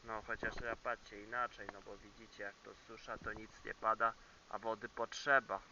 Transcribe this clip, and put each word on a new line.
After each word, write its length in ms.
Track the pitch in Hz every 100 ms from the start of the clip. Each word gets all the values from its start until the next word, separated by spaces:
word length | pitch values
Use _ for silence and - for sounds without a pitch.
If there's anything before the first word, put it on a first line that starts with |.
No, 180 | 117 110 104
chociaż 340 | 113 113 110
ja, 160 | 120 113
patrzcie, 460 | 127 117 - 104
inaczej, 460 | 104 120 117 - 101
no 100 | 98
bo 140 | 104 101
widzicie, 460 | 104 101 113 -
jak 120 | 101 98
to 100 | 104
susza, 440 | 101 - 110 - 110
to 140 | 113
nic 320 | 107 110 -
nie 100 | 107
pada, 380 | - 110 110 113 - - - -
a 100 | 104
wody 300 | 110 110 113
potrzeba. 720 | - 113 - 147 135 107 98 -